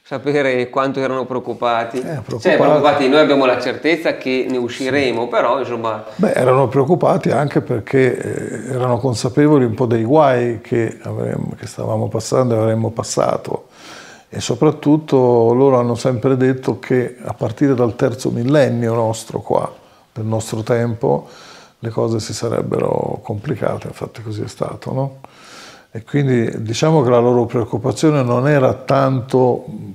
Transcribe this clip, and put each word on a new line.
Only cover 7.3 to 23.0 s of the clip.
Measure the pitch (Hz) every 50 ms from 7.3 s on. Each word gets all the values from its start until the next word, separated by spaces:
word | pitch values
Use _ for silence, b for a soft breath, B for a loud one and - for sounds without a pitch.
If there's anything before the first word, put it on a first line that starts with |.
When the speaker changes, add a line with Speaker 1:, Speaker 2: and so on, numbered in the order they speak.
Speaker 2:
anche | 175 120 151 143 - 160
perché, | - - 123 110 110 - - 131 131 123 120 -
eh, | - 104 - - - - - 113 107 127 131
erano | 123 127 127 120 113
consapevoli | 123 131 117 - - 123 110 147 147 151 151 139 123
un | 117 107
po' | - 131
dei | 113 117 113 110
guai | 113 143 156 151 135 127 120 120 120 117 107 -
che | - 123 117 113 - - - -
avremmo, | 107 107 110 120 117 - - - - -
che | - 117 110
stavamo | - - 117 110 110 110 113 110
passando | 110 113 - - 131 131 131 123 117
e | 110
avremmo | 110 110 110 113 110 107
passato. | 113 - - - - - - - - - - - - - - B B B B B B B B B B B B B
E | - 107
soprattutto | - - 127 113 151 151 147 151 - 147 151 156 156 - 143 131 127 123 123 117 113 113 120
loro | 127 139 139 131 123
hanno | 120 120 117
sempre | 110 - 135 127 110 123 135 135
detto | 127 131 131 135 131 131 135 113 113
che | - - 127 127 117 - - - -
a | - 110
partire | - 117 110 110 - 147 139 135
dal | 120 123 113 113
terzo | - 135 135 117 - - 123 120
millennio | 117 117 131 147 151 131 120 120 117 120 113 113
nostro | 117 113 110 110 - - - - 104
qua, | - - - - - - - - b b b b b b -
del | 113 110
nostro | 110 110 110 - - 120 110 110
tempo, | - 123 117 117 120 113 110 - 139 139 - - B B B B B B B B B B -
le | - 117
cose | 110 123 117 117 113 113
si | 107 - 110
sarebbero | - 113 117 - - - - - - - - 50 50